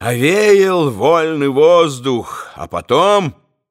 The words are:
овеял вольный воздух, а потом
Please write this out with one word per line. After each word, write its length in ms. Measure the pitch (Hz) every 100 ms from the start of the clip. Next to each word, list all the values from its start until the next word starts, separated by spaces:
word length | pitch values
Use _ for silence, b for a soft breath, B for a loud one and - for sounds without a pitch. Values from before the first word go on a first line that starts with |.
овеял 920 | 117 120 139 196 214 202 190 180 147
вольный 600 | 104 127 165 160 160 139
воздух, 1000 | 135 156 175 165 127 127 120 104 - - -
а 100 | 82
потом 680 | 87 - 131 190 208 165 - _ _ _